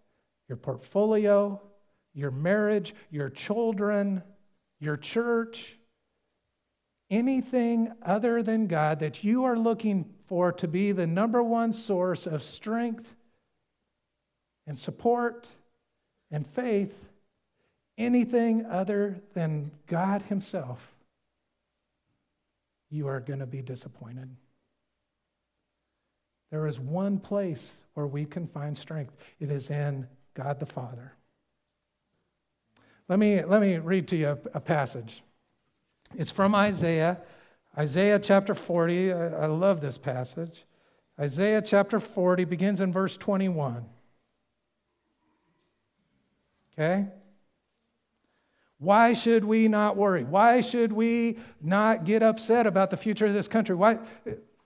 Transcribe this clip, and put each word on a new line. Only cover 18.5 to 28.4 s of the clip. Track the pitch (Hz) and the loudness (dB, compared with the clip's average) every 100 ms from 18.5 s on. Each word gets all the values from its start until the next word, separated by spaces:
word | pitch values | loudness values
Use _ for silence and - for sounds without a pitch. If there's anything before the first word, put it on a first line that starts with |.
| 226 226 | 0 -2
other | 180 190 202 202 190 - | -4 0 0 -2 -4 -10
than | 180 160 151 147 - - | -4 -2 -2 -6 -10 -4
God | 170 190 202 | -2 0 -2
himself, | 202 196 - 185 127 123 - _ _ _ _ _ _ _ _ _ _ _ _ _ _ _ _ _ _ _ - | -2 -6 -4 -8 -8 -12 -16 _ _ _ _ _ _ _ _ _ _ _ _ _ _ _ _ _ _ _ -12
you | 151 139 | -8 -6
are | 135 | -6
gonna | 123 139 127 | -8 -10 -8
be | 135 | -10
disappointed. | 127 127 143 - 117 127 131 127 _ _ _ _ _ _ _ _ _ _ _ _ _ _ _ _ _ _ _ _ - | -12 -12 -14 -18 -16 -16 -16 -20 _ _ _ _ _ _ _ _ _ _ _ _ _ _ _ _ _ _ _ _ -10
There | 156 156 | -6 -4
is | 127 | -6
one | 131 175 202 196 | -6 -2 -2 -2
place | - 202 190 139 - - _ | -2 -2 -2 -6 -12 -20 _
where | - 147 | -8 -6
we | 143 | -4
can | 151 180 | -6 -8